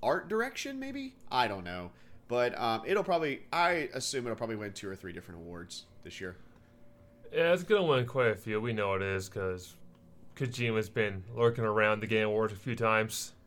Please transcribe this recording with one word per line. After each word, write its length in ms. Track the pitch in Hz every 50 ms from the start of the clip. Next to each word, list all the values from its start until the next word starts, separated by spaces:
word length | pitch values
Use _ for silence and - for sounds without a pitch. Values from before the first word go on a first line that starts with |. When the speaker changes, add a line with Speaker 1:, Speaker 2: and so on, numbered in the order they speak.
| -
Speaker 1:
art 260 | 117 147 185 - 170
direction, 520 | 208 220 233 262 269 - - 277 277 269
maybe? 340 | 262 269 269 277 269 262 262 - - -
I 160 | - 127 123
don't 180 | 110 101 95 90
know. 260 | 87 90 90 90 90 - - - - - - -
But, 320 | - 120 123 123 120 - -
um, 240 | 110 117 113 113 113
it'll 160 | 123 185 208 190
probably, 380 | - 185 165 160 151 139 - - - -
I 360 | 165 175 180 180 170 151 139 -
assume 320 | 131 127 - - 135 120
it'll 100 | 120 113
probably 200 | - 120 113 113
win 160 | 104 107 104 95
two 160 | - - 98
or 60 | 95
three 160 | 92 - 92 87
different 280 | 90 87 - 87 85
awards 440 | 85 85 87 85 85 87 - - - - - - -
this 160 | - 87 -
year. 160 | 95 90 90 92 - - - - - - - - - - - - - - - - - - -
Speaker 2:
Yeah, 200 | 156 165 170 175
it's 100 | 180 180
gonna 220 | - 214 208 185
win 220 | 160 143 127 120
quite 220 | 120 - 135 127 117
a 60 | 107
few. 240 | 101 - 113 107 107
We 120 | 110 123 117
know 220 | 107 104 101 98
it 80 | 95 98
is 260 | 98 95 95 92 95
'cause 480 | - 107 98 92 92 90 90 - - - - - - - - - - - - - -
Kojima's 520 | - 139 127 120 123 120 117 113 110 107 98
been 340 | - 120 110 104 98 95 90 - 117
lurking 300 | 113 117 117 117 120 113
around 360 | 110 104 110 107 107 107 104
the 60 | 107
Game 200 | 107 110 110 107 107
Awards 240 | 104 107 110 107 107
a 40 |
few 180 | 95 - 131 117
times. 580 | - 117 110 110 110 110 113 - - - - - - -